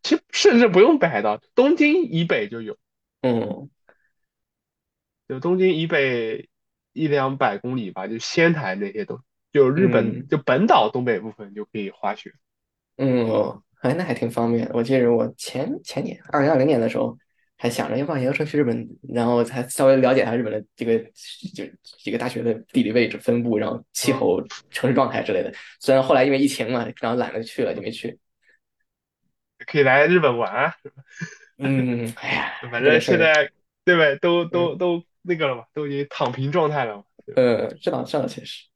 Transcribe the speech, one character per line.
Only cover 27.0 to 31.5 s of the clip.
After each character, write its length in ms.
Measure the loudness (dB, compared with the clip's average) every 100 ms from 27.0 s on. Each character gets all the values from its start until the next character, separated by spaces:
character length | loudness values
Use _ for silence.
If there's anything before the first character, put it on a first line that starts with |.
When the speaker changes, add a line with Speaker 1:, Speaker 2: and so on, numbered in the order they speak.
Speaker 2:
然 100 | -4
后 60 | -2
懒 160 | -4
得 100 | -6
去 220 | -8 -4
了， 100 | -4
就 60 | -4
没 100 | -8
去。 280 | -10 -12 -14 _ _ _ _ _ _ _ _ _ _ _ _ _ _ -4
Speaker 1:
可 120 | 2
以 40 |
来 240 | 4 4 4
日 120 | 4
本 180 | 2 0
玩 160 | -4
啊。 220 | -2 -4 -6 -20 -20 _ -16 -16 -16 _